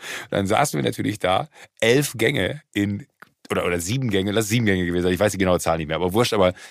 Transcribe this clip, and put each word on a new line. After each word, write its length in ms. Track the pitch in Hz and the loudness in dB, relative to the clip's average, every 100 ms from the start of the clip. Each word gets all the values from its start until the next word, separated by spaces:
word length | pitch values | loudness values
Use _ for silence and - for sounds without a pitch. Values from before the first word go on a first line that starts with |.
| - - - | -14 -12 -4
Dann 160 | 101 95 | -2 2
saßen 320 | 110 151 151 | 2 2 0
wir 60 | |
natürlich 340 | 120 110 104 104 | -2 -2 -4 -2
da, 300 | 90 98 156 - - _ | 0 0 -2 -12 -20 _
elf 320 | 113 131 147 113 | 2 4 2 0
Gänge 460 | 113 120 92 147 - | 0 0 -2 -4 -6
in, 340 | 101 101 101 - _ - _ - | -2 -2 -4 -10 _ -20 _ -6
oder, 160 | - 87 | -4 -2
oder 140 | 87 | -2
sieben 280 | 85 135 127 | -2 -4 -2
Gänge, 220 | 98 98 | 0 0
lass 160 | 104 104 | 0 0
sieben 200 | 120 107 | 0 2
Gänge 200 | 92 87 | 2 0
gewesen 160 | 87 | 0
sein, 100 | 90 | 0
ich 60 | 90 | 2
weiß 140 | 104 | 0
die 60 | 95 | 2
genaue 200 | 92 87 | 2 2
Zahl 200 | - 82 | 2 -2
nicht 100 | 76 | -2
mehr, 80 | 78 | -2
aber 160 | 90 | 0
wurscht, 200 | 104 123 | 0 0
aber 220 | 110 92 - - | 4 2 2 -10